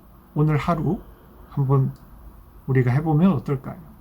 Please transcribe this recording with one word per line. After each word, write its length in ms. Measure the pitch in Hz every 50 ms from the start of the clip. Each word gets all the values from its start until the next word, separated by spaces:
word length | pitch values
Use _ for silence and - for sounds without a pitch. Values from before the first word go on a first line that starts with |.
| - - - - - - -
오늘 220 | 147 151 151 156
하루 440 | 143 - 180 170 156 139 139 190 - - - - - - - - - - -
한번 460 | - 143 135 131 139 135 135 135 - - - - - - - - - - - - - - -
우리가 240 | - 127 131 120 123
해보면 400 | 123 151 165 165 151 151 180 196
어떨까요? 460 | 160 123 - 143 139 131 - - - - - - - -